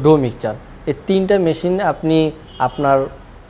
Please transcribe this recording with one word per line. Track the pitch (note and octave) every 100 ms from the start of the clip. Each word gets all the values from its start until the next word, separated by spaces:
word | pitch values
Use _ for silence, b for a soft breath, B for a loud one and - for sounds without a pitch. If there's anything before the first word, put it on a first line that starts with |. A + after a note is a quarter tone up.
| D3
ডো | D3+
মিক্সচার। | B2 - A2 G#2+ - - D#3
এই | C3+ -
তিনটা | F#3+ F#3+ G3+ E3
মেশিন | D#3 F3 F#3 F3+
আপনি | - D#3+ D#3+ D#3 D#3 - - C3
আপনার | - C#3+ C#3 C3+ - - -